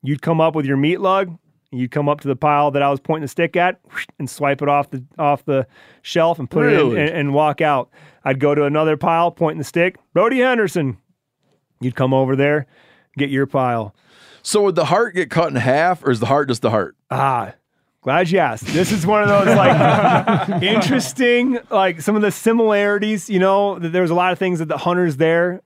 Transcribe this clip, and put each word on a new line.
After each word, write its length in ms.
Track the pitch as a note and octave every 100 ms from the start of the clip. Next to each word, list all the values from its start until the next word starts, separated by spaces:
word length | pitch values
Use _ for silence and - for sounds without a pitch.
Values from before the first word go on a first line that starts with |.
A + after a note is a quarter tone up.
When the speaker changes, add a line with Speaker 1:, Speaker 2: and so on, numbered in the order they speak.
Speaker 1:
You'd 200 | C3 C#3+
come 180 | - E3
up 160 | D#3+ D#3
with 80 | C#3
your 120 | C3+
meat 220 | D3 F3+
lug, 380 | F#3+ F#3+ F#3+ E3 _ _ _
you'd 200 | B2 B2+
come 160 | - D3
up 120 | D3
to 60 | C#3
the 60 | C3+
pile 360 | D3+ D3 D3
that 100 | C#3
I 80 | C#3+
was 80 | C#3
pointing 240 | - D#3+
the 60 | D3
stick 260 | - E3+ F3
at 220 | F3+ - _ - - _
and 100 | C3+
swipe 320 | - C#3+ C#3
it 80 | C#3+
off 220 | C#3+ C#3+
the, 140 | C3+ B2 -
off 260 | D3 C#3+
the 220 | - C#3 B2+ _ - _
shelf 360 | - F3 E3 E3
and 100 | C3+
put 140 | -
it 80 | D3
in 40 | D3
Speaker 2:
Really? 220 | C#3 A#2
Speaker 1:
and, 100 | D3+
and 240 | E3 C#3+
walk 260 | C#3 D3+ D3
out. 300 | D#3 C#3+ A#2+ _ - _
I'd 160 | - C3+
go 140 | C#3+ C#3+
to 80 |
another 320 | C#3+ D3+ D#3+ D3+
pile, 340 | E3+ E3 E3+
point 260 | - E3 D#3+
the 60 |
stick, 320 | C#3+ E3+ F3 F3+ _
"Brody 280 | E3 A3 C4
Henderson." 580 | B3+ A#3+ G3+ F3+ C#3 A2 _ _ _ _ _ _ _ _
You'd 140 | C3 A#2+
come 160 | C3
over 220 | C3+ C3 C3+
there, 300 | C#3+ D3 C#3 _ _ _ _ -
get 140 | C#3+
your 160 | C#3 C3+
pile. 480 | C#3 B2+ A#2 G#2+ _ _ _ - -
Speaker 2:
So 200 | - G#3+
would 100 | G3+
the 120 | F3 D3+
heart 280 | F3 A#3
get 160 | F3 D3+
cut 180 | E3 E3
in 60 | C3+
half, 460 | A2+ C3+ E3+ F3+
or 60 | C#3+
is 80 | A#2+
the 60 | A2
heart 220 | C#3 C#3
just 120 | A#2+
the 80 | A#2+
heart? 260 | A2 F2+ - _
Speaker 1:
Ah, 440 | B2+ C3+ B2+ G2 - _ _ _ _
glad 280 | - D3 F3+
you 80 | F#3
asked. 260 | D3 A#2 -
This 240 | D3+ F#3
is 140 | G#3 E3
one 160 | G#3+
of 60 | G#3
those, 260 | G3+ G3 A3
like, 1080 | F#3 E3 - G#3+ G#3 A3+ - F#3+ E3+ F#3
<laughs> 0 |
interesting, 960 | F3+ A3 E3+ C4 - - B3 A#3+ B3 A#3+ -
like, 300 | G#3+ F#3+ E3
some 160 | D3+ G#3+
of 60 |
the 80 | G#3
similarities, 1000 | - A3+ A3+ A3+ G#3 G3+ G#3 G#3+ G#3+ -
you 80 | G3
know, 400 | F#3+ G3 G3+ F3+
th-, 140 | E3+
there 100 | F3
was 80 | F3+
a 40 |
lot 180 | E3+ F3+
of 60 | F3+
things 200 | F#3 F3
that 80 | D#3+
the 80 | D3+
hunters 380 | - F3 F3+ C#3
there 440 | D#3+ E3 F3 F#3